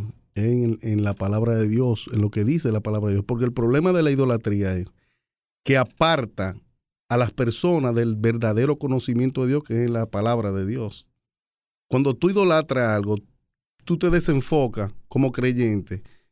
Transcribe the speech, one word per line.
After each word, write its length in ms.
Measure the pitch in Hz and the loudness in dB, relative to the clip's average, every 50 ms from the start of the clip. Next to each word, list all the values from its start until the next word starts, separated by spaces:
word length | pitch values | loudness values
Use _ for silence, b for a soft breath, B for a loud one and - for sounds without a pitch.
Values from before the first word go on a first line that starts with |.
| 104 107 - - _ _ _ | -4 -8 -12 -16 _ _ _
en, 420 | - 104 117 123 123 120 117 113 110 - | -2 0 0 2 2 2 0 0 -2 -2
en 200 | 113 107 104 104 | -2 0 0 0
la 120 | 104 98 | 0 -2
palabra 420 | - 95 98 101 107 113 113 117 | -2 -2 -2 0 0 0 2 2
de 100 | 113 110 | 2 2
Dios, 420 | 104 107 117 127 123 117 107 - - 120 | 2 2 2 2 2 0 -2 -4 -4 0
en 80 | 110 104 | 0 0
lo 80 | 107 | 0
que 140 | - 110 104 | 0 0 0
dice 260 | 113 156 170 - 127 | 0 0 0 0 0
la 120 | 107 107 - | -2 -2 -2
palabra 260 | 110 107 107 104 104 | -2 -4 -2 0 0
de 60 | 98 | 0
Dios. 80 | 101 101 | 0 0
Porque 180 | - 123 117 123 | -2 -2 -2 -2
el 80 | 123 117 | -2 0
problema 400 | 127 117 117 123 143 170 185 180 | 0 0 2 2 2 2 2 2
de 120 | 175 160 | 2 2
la 80 | 151 139 | 2 2
idolatría 640 | 135 135 127 120 110 - 110 101 101 101 95 92 | 2 2 2 0 0 0 -2 -2 0 0 0 -2
es 160 | 90 90 - - _ _ _ _ _ _ _ _ _ _ _ _ _ _ | -4 -4 -8 -12 _ _ _ _ _ _ _ _ _ _ _ _ _ _
que 120 | - 135 | 2 2
aparta 800 | 135 127 - - _ 160 160 165 147 123 104 - - 98 95 92 104 _ _ _ _ _ _ _ _ _ _ | 2 2 0 0 _ 0 2 2 0 -2 -6 -6 -6 -6 -6 -6 -10 _ _ _ _ _ _ _ _ _ _
a 80 | 123 | 0
las 160 | 123 123 107 - | 0 0 0 -2
personas 640 | - 131 117 110 - - 175 175 165 135 123 117 | -2 -2 -2 -2 0 0 0 2 2 0 0 0
del 180 | 117 117 117 110 | 0 0 0 -2
verdadero 640 | 107 107 113 117 117 117 110 107 110 123 139 147 147 | 0 0 0 0 0 0 0 0 2 2 0 0 -2
conocimiento 640 | - 139 131 131 - - 120 120 127 131 131 - 131 | -2 -2 -2 -2 -2 -2 -2 0 0 0 -2 -2 -2
de 60 | 123 | 0
Dios, 160 | 135 147 147 | 0 -2 -2
que 200 | - 117 113 120 | -2 -2 -2 0
es 60 | 120 | 0
la 160 | 120 117 113 | -2 -2 -4
palabra 460 | 113 - 101 104 117 120 117 107 101 98 | -4 -4 -4 -2 0 -2 -2 -2 -2 -2
de 140 | 98 95 | -4 -4
Dios. 400 | 95 117 - 113 104 - - - _ _ _ _ _ _ _ _ _ _ _ _ _ _ _ _ _ | -4 -4 -6 -8 -10 -10 -14 -20 _ _ _ _ _ _ _ _ _ _ _ _ _ _ _ _ _
Cuando 260 | - 127 139 139 127 | 0 2 2 2 0
tú 160 | 107 - 180 | 2 0 2
idolatras 600 | 196 202 196 185 160 156 156 - 135 127 120 113 | 4 4 4 4 4 2 2 0 -2 0 0 0
algo, 280 | 110 104 101 101 107 104 - _ _ _ _ _ _ _ _ _ _ _ _ | 0 0 0 0 -2 -4 -4 _ _ _ _ _ _ _ _ _ _ _ _
tú 140 | - 170 165 | -4 -2 0
te 120 | 180 175 | 2 2
desenfocas 800 | 170 175 - - 156 135 127 - - 151 135 120 101 110 104 98 - - - - | 2 4 2 2 0 0 0 0 2 2 2 0 -2 -4 -6 -6 -6 -10 -16 -6
como 240 | - 127 135 135 123 | 0 0 0 0 0
creyente 680 | - 123 127 123 123 123 113 107 101 92 - 95 101 - b b b b b | 0 0 0 2 2 0 2 0 0 -2 -6 -10 -12 -12 b b b b b